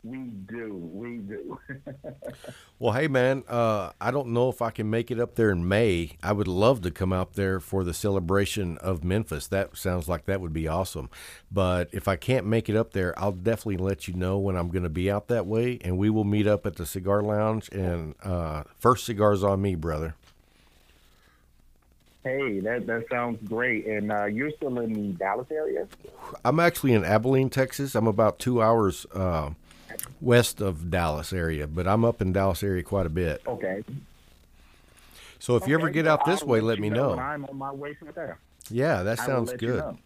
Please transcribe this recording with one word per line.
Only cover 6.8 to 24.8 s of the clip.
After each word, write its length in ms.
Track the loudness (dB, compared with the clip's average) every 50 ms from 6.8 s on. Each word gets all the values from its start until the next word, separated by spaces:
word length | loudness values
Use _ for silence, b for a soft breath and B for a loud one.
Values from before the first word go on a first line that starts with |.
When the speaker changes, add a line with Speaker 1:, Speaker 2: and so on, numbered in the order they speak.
Speaker 2:
to 100 | 0 -6
come 220 | -4 -2 -2 0 0
out 220 | 0 -2 -4 -2
there 260 | -2 -2 0 0 -2
for 240 | -4 -4 -2 -2 -2
the 80 | -2 -4
celebration 840 | -2 0 0 0 0 0 2 2 2 2 0 -2 -4 -4 -4 -4 -4
of 260 | -4 -4 -4 -2 0
Memphis. 420 | 0 0 0 0 -2 -6 -8 -6 -2
That 300 | -2 -2 -2 -2 -6 -6
sounds 320 | -4 -2 -2 -2 -2 -2
like 160 | -4 -4 -2
that 160 | -4 -4 -4
would 100 | -2 -4
be 160 | -4 -2 -2 0
awesome. 420 | 0 0 -2 -2 -4 -10 -10 -10 B B B B B B B B
But 380 | 0 2 2 4 4 2 0 -2 -4
if 160 | -4 0 0
I 80 | -2 0
can't 280 | 0 0 0 2 2
make 220 | 2 0 0 2 2
it 80 | 0
up 160 | 0 0 0
there, 260 | -2 -2 -2 -2 -2 -2
I'll 140 | -2 -2
definitely 460 | -4 -2 -2 -2 -2 -2 -2 -4 -2 -2
let 320 | 0 -2 -2 -2 -6 -8
you 60 | -4
know 220 | -2 -2 0 0 0
when 200 | 0 0 -2 -2
I'm 100 | -2 -2
gonna 220 | -2 -2 -2 -2
be 200 | -2 0 0 0
out 200 | 0 0 0 0
that 160 | -2 -2 0
way, 340 | 0 0 0 0 0 -2 -4
and 160 | -4 -2 0 2
we 120 | 2 2
will 160 | 4 4 2
meet 200 | 2 4 4 4
up 200 | 4 4 2 0
at 100 | -4 -6
the 100 | -6 -8
cigar 360 | -8 -6 -6 0 2 2 2 2
lounge. 460 | 2 0 2 2 0 0 -2 -4 -6
And, 460 | -6 -2 -2 0 -2 -2 -4 -8 -10 _
uh, 420 | -6 -4 -2 -2 -2 -4 -6 -8 -8 -10 -16
first 300 | _ 4 4 4 4 0
cigar's 380 | -6 0 2 4 4 4 4 2
on 180 | 2 2 2
me, 140 | 0 0 -2
brother. 400 | -2 -2 -2 -2 -2 -4 -6 -8 _ _ -20 _ _ _ b b b b b b b b b b b b b b b b b b b b b _ _ _ _ _ _ _ _ _ _ _ _ _ _ _
Speaker 1:
Hey, 340 | -4 -2 -2 -2 -2 -2 -2
that, 240 | -2 -2 -2 -2 -2 -2
that 180 | -4 -4 -4 -4
sounds 300 | -4 -4 -2 -4 -4 -6 -6 -6
great. 380 | -4 -2 0 0 0 -2 -2
And, 260 | -2 -2 -2 -2 -2
uh, 140 | 0 0 0
you're 260 | -2 -2 -2 -4 -4
still 260 | -6 -4 -6 -4 -2
in 120 | -2